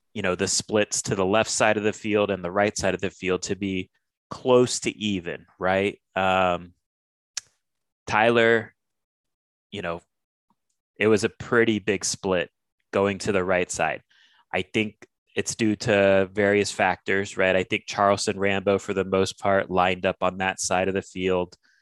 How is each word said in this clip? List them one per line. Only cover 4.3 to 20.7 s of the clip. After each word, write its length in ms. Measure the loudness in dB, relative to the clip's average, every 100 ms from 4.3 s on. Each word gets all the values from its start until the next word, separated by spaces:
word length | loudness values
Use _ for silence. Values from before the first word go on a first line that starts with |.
| -8 4 4 4 0
to 180 | -6 -4
even, 480 | -4 -4 -4 -10 -14 _
right? 400 | 0 0 0 -4 _ -4
Um, 560 | 0 2 2 0 -6 _ _ _ _ _ _ -16 -16 _ _ _ _ _ -4
Tyler, 680 | 0 2 4 2 2 -2 _ _ _ _ _ _ _ _ _ _
you 120 | -10
know, 180 | -8 -10 -12 _ _ _ _ _ _ _ _ _
it 100 | 2
was 160 | 4
a 60 | 2
pretty 500 | -4 -2 2 2 2
big 260 | -2 -2
split 460 | -4 -6 -2 -2 -2 _ _ _ _
going 260 | 0 0 0
to 140 | -2
the 120 | 0
right 260 | 2 0 0
side. 320 | -2 -4 -4 -10 _ _ _ _
I 100 | -6
think 440 | -4 -2 -4 -6 -20 _ _ -8
it's 180 | -8
due 220 | -2 -2 0
to 520 | 2 4 4 4 0
various 400 | 0 2 2 0
factors, 640 | 0 0 0 -2 -2 -2 0
right? 180 | 2
I 80 | 2
think 220 | 0 -4 -4
Charleston 520 | 0 2 2 0 -2
Rambo, 400 | -2 0 0 0
for 140 | -2
the 120 | -4
most 340 | 0 0 0 -2
part, 320 | 0 0 0
lined 340 | 0 0 0
up 120 | -4 -2
on 180 | -4 -2
that 220 | -4 -4
side 280 | -2